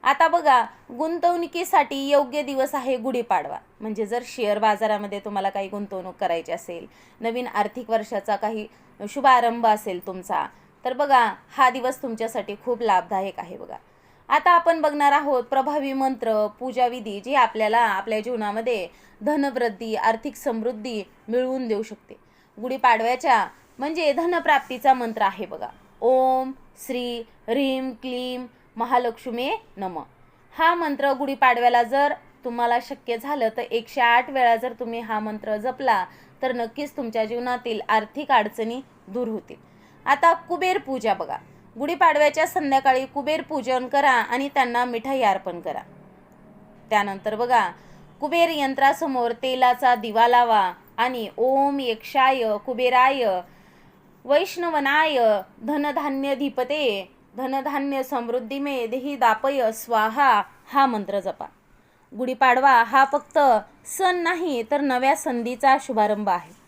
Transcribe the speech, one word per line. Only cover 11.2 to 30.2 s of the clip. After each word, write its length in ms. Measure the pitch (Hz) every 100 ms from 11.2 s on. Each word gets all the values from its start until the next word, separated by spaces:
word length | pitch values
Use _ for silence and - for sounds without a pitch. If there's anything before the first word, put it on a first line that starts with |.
| 226 190 _ -
हा 140 | 262
दिवस 320 | 262 247 269
तुमच्यासाठी 520 | 262 226 226 226 196 208
खूप 180 | - 240
लाभदायक 560 | 233 185 - 196 196 -
आहे. 180 | 170 180
बघा, 200 | - - _ _ _ _ -
आता 220 | 285 302
आपण 300 | 339 339 330
बघणार 320 | 302 294 285
आहोत 320 | 285 294 262
प्रभावी 480 | 240 269 262 294 277
मंत्र, 540 | 269 269 262 233 214 208
पूजाविधी, 720 | 214 254 247 247 247 214 202
जे 140 | 220
आपल्याला 440 | 277 233 220 214 226
आपल्या 420 | 233 190 196 220
जीवनामध्ये 680 | 214 240 208 208 226 226 175 _ _ _
धनवृद्धी, 760 | 214 294 277 247 240 196 226
आर्थिक 420 | 214 - 220 285 -
समृद्धी 680 | 285 226 220 220 214 220 190 _ -
मिळवून 400 | 233 254 262 247
देऊ 140 | 208
शकते. 320 | 220 208 _ - _ _ _ -
गुढीपाडव्याच्या 840 | 247 262 254 226 226 247 311 233 180 - _ -
म्हणजे 340 | 277 330 311
धनप्राप्तीचा 840 | 285 339 349 320 285 - 247 269
मंत्र 280 | 262 233 220
आहे 240 | 202 190 190
बघा, 220 | - - - _ _
ओम 520 | 233 262 262 262 262 269 - - -
श्री 340 | 254 240 240 226 _ -
ह्रीं 420 | 240 269 262 262
क्लीं 560 | 226 262 247 254 247 247 _ _ 220
महालक्ष्मी 800 | 226 233 247 226 262 233 262 440 - -
नमः. 260 | 190 165 - _